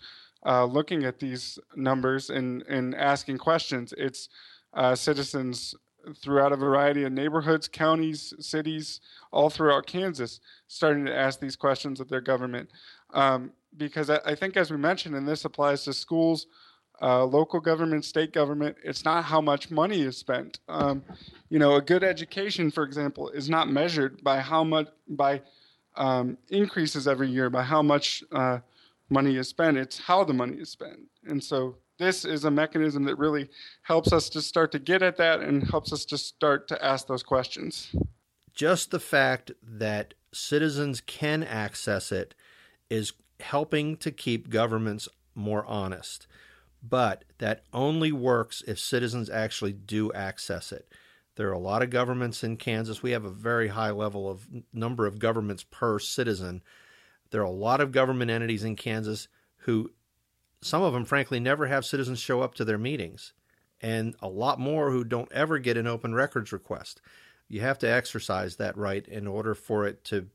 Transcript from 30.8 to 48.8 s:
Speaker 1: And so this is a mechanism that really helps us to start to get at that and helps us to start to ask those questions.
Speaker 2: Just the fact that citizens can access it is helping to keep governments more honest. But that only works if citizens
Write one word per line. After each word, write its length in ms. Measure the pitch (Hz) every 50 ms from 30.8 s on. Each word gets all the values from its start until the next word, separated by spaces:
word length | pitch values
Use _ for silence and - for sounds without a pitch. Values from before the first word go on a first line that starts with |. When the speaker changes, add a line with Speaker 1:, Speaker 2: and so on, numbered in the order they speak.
| - - - - - - _ _ -
Speaker 1:
And 160 | - 151 139
so 340 | - - 147 135 131 127 127 - _ _ _ -
this 260 | 175 185 185 185 -
is 200 | - 156 147 143
a 60 | 156
mechanism 540 | 143 147 156 156 - 160 156 156 143 143 139
that 140 | 139 127 135
really 300 | 143 156 147 147 139 - - - - - - _
helps 300 | - - 165 165 160 -
us 160 | 175 165 151 -
to 100 | - 156
start 300 | 147 - - 175 160 156
to 60 | - 147
get 240 | 131 151 180 190
at 140 | 185 180 175
that 240 | - 170 165 160 -
and 280 | - 147 143 139 131 135
helps 220 | - 156 147 -
us 120 | 151 147 -
to 120 | - 147 139
start 500 | - - - - 160 151 139 139 - -
to 160 | 160 - -
ask 240 | 139 135 127 - -
those 140 | 131 123
questions. 720 | - - 139 131 127 - - - - - - - - - - - - - - _ _ _ _ _ _ _ _
Speaker 2:
Just 360 | - 151 156 185 - - -
the 100 | - 165
fact 500 | - - - 143 135 131 131 123 - - - _
that 520 | - 113 113 104 110 107 107 104 107 - - _ _ _
citizens 680 | - - - - 143 151 156 156 139 143 147 143 131 113
can 420 | - - - - 151 147 151 156
access 720 | 160 - 113 110 104 101 - - - - 104 95 - -
it 220 | 101 90 85 - - _ _ _ _ _ - _ _ _ _ -
is 240 | 113 110 107 - - _ _ _ _ -
helping 560 | - - - 143 151 151 156 151 147 151 156
to 160 | - - 160
keep 380 | 131 - - 131 117 117 - -
governments 580 | 113 110 117 117 113 113 113 110 104 107 - - _ _ _ _ -
more 300 | 107 101 104 107 104 104
honest. 600 | 120 110 104 95 95 95 82 - - - - - _ _ - - - - _ _ _ _ _ -
But 400 | 113 127 127 123 107 95 - - _ _ -
that 240 | - 104 110 - _ _
only 380 | - 120 131 147 156 160 160 156
works 540 | 151 131 120 127 123 117 110 - - - -
if 100 | - 104
citizens 540 | -